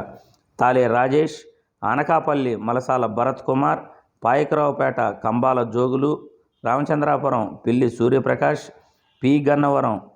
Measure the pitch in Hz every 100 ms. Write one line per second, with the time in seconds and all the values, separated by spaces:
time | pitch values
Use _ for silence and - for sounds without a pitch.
0 | - - _ _ _ - 123 127 123 117
1 | 131 143 156 - - _ _ _ 101 123
2 | 151 160 156 147 127 110 107 123 127 127
3 | 117 104 123 127 - 135 147 160 - -
4 | _ _ 117 131 151 151 147 139 135 123
5 | 110 101 113 117 131 127 117 113 127 135
6 | 143 151 - _ _ _ 117 131 147 151
7 | 147 143 135 127 107 - - 120 123 117
8 | - 131 127 - 143 147 - - _ _
9 | _ _ 127 147 147 147 143 139 127 104
10 | -